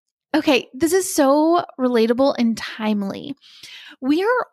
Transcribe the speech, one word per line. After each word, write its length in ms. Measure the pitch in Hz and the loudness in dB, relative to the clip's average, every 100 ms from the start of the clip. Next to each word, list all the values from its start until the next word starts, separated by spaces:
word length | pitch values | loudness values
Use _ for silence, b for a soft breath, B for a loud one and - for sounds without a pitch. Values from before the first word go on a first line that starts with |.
| _ _ _ 311 | _ _ _ -2
okay, 340 | 311 254 - | 2 0 -2
this 200 | 254 320 | -4 0
is 200 | 381 359 | 0 0
so 500 | - 269 294 320 349 - - | 0 2 4 4 2 -2 -4
relatable 560 | 254 240 226 240 269 - | 0 2 2 2 0 2
and 180 | 233 220 | -2 -2
timely. 800 | - - 214 214 196 98 - - B B B B B B | -10 -6 -4 -2 -4 -8 -12 -16 B B B B B B
We 240 | 262 302 | -2 0
are 240 | 403 494 - | 2 0 -4